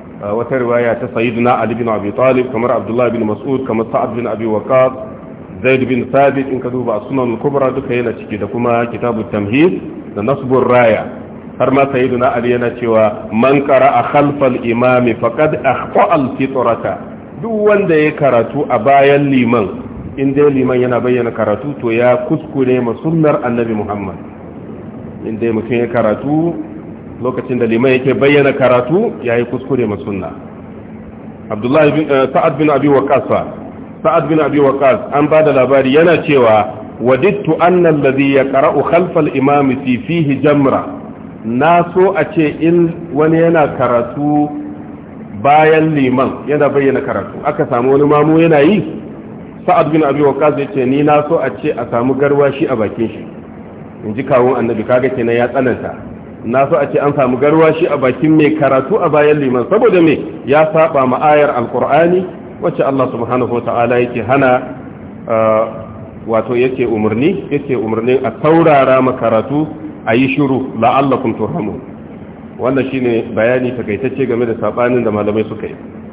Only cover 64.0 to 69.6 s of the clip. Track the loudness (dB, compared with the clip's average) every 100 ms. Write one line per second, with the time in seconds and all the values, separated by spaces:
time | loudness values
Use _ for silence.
64 | 0 -2 0 2 4 2 0 -12 -16 -16
65 | -16 -14 -2 2 2 2 0 -6 -14 -16
66 | -16 -14 -4 -2 0 0 0 0 -2 0
67 | 0 0 0 -2 -4 -6 -4 -4 -2 -2
68 | 0 0 0 -2 2 4 6 6 6 4
69 | 2 0 0 0 0 -2